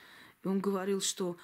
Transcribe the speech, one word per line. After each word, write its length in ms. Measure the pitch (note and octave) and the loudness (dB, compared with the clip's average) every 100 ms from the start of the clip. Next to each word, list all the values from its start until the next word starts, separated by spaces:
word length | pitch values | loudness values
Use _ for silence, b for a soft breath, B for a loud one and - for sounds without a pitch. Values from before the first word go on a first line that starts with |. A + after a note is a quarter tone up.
| B B B B | B B B B
И 60 | F3+ | 0
он 120 | G3 | 0
говорил, 400 | F#3+ G3 F#3+ G3 | 2 0 0 0
что 360 | G3 - F#3 F3 | 0 0 -2 -4